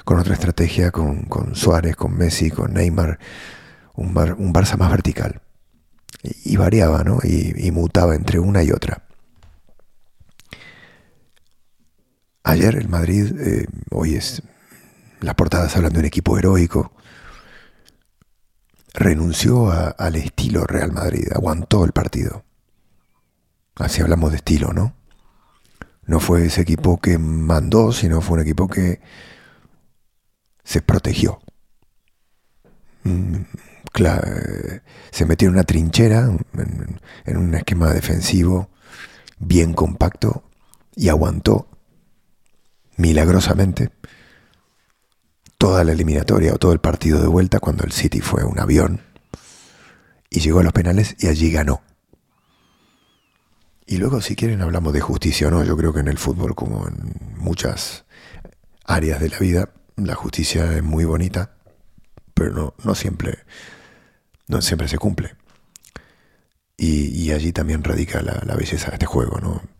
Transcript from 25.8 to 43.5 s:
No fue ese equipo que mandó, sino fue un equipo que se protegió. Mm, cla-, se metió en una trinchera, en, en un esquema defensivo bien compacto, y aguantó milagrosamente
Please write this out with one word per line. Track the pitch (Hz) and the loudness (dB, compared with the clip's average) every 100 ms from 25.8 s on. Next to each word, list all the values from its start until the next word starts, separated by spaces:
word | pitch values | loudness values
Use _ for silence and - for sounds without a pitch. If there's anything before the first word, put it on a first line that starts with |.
| - _ - | -20 _ -2
No | 80 | 0
fue | 85 87 85 | 2 4 2
ese | 90 | 2
equipo | 85 82 90 87 | 0 2 2 2
que | - 85 | 2 2
mandó, | 78 80 80 80 - 113 110 | 2 0 2 2 4 4 4
sino | - 87 82 | 2 0 0
fue | 78 82 | 2 0
un | |
equipo | 78 78 92 | 0 0 -2
que | - 90 90 - - - - - _ _ _ _ _ _ _ _ _ _ _ | 0 0 -2 -8 -20 -20 -20 -20 _ _ _ _ _ _ _ _ _ _ _
se | - - | -4 0
protegió. | - - - - - - - - _ _ _ _ _ _ _ _ _ _ _ _ - - | 2 2 0 0 0 -2 -14 -20 _ _ _ _ _ _ _ _ _ _ _ _ -20 -8
Mm, | 92 90 92 92 87 - - - - | -4 -2 -2 -4 -6 -14 -20 -20 -6
cla-, | - 82 - - 50 - 50 - - - - - | 2 2 2 -2 -6 -6 -8 -10 -12 -18 -20 -10
se | - 80 | -2 0
metió | 82 98 | 4 4
en | |
una | 92 | 4
trinchera, | 85 82 80 95 113 110 123 82 - | 2 2 2 4 4 4 2 0 -4
en, | - - - - - - - - | -6 -6 -6 -10 -12 -18 -14 -6
en | 87 | -2
un | 87 | 0
esquema | 82 - 85 82 | 0 -2 2 2
defensivo | 82 - 85 - 92 87 92 95 _ - - - - - - | 2 0 -2 0 2 2 0 -4 _ -20 -20 -20 -20 -20 -8
bien | 87 87 82 | 2 4 4
compacto, | 82 82 80 90 - - - - _ _ _ _ - | 2 -2 2 0 0 -2 -2 -8 _ _ _ _ -2
y | 92 | 2
aguantó | 78 80 80 107 104 - - _ _ _ _ _ _ _ _ _ _ _ - | 2 2 0 2 2 0 -16 _ _ _ _ _ _ _ _ _ _ _ 0
milagrosamente | 82 76 80 90 85 | 2 4 4 4 2